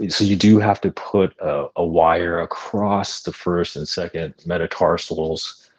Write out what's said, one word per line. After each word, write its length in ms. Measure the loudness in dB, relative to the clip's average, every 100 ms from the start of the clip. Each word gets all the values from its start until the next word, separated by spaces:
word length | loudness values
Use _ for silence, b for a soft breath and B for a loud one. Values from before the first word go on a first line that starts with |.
| -4
so 140 | 0
you 120 | 2 4
do 220 | 6 6
have 240 | 6 2
to 80 | -2
put 460 | -4 -2 2 0 0
a, 280 | -4 -2 -4 -2
a 100 | 0
wire 560 | 4 4 4 0 -2
across 800 | -4 -8 -6 -2 0 0 -2 -8
the 100 | -10
first 440 | -8 -2 -2 -2 -6
and 120 | -8
second 460 | -6 -6 -6 -8 -10 -6
metatarsals, 1200 | -4 -4 0 2 2 -2 -4 -4 -4 -8 -14 _